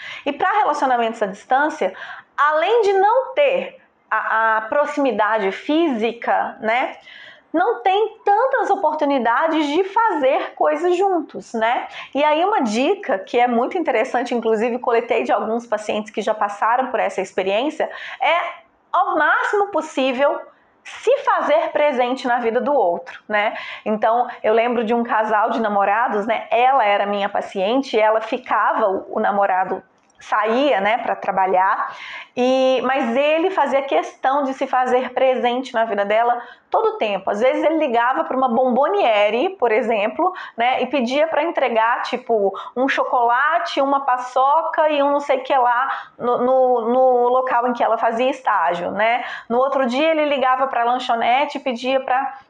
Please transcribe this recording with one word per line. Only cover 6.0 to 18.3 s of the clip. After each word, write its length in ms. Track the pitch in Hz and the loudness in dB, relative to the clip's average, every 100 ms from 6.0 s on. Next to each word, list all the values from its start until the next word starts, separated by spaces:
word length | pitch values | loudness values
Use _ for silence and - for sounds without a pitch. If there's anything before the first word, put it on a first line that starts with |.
| 226 233 - 190 208 - | -2 -4 -2 -2 -2 -6
né? 360 | 220 240 330 - - - - - _ | -2 -2 -2 -8 -20 -20 -20 -20 _
Não 300 | 311 415 415 | 0 0 0
tem 340 | 381 381 440 - | 2 2 0 -2
tantas 460 | - 415 523 494 403 | 0 2 2 0 0
oportunidades 960 | 392 302 302 285 277 226 247 330 302 294 | 0 0 0 0 2 2 2 2 0 0
de 180 | 311 | 0
fazer 680 | 381 453 453 320 262 320 - | 0 2 0 2 2 0 -2
coisas 420 | - 302 302 359 349 | -2 0 0 0 2
juntos, 560 | 392 349 - 190 - | 2 0 -4 -12 -8
né? 340 | 226 220 269 - - - | -2 0 -2 -6 -14 -6
E 100 | 269 | 0
aí 180 | 302 302 | 2 2
uma 200 | 381 427 | 2 2
dica 560 | 240 220 285 392 - 190 | 0 0 0 0 -2 -4
que 200 | - 240 | -2 0
é 80 | 247 | 2
muito 300 | 233 262 370 | 2 0 -2
interessante, 580 | 302 247 254 240 254 | 0 0 0 -2 -2
inclusive 440 | 240 226 220 240 247 | -2 0 0 0 -2
coletei 440 | 254 233 233 226 | 0 0 0 -2
de 60 | 254 | 0
alguns 360 | 220 214 233 - | 0 0 -4 -4
pacientes 440 | 214 220 214 214 | -6 -4 -6 -6
que 120 | - | -6
já 100 | 208 | -4
passaram 540 | 214 208 208 220 247 254 | -2 -2 -2 0 0 0
por 120 | 220 | -2
essa 220 | 185 196 | -2 -4
experiência, 680 | 190 - 190 208 294 - 185 - - - | -6 -4 -2 0 -2 -4 -6 -8 -12 -4
é 400 | 277 | 0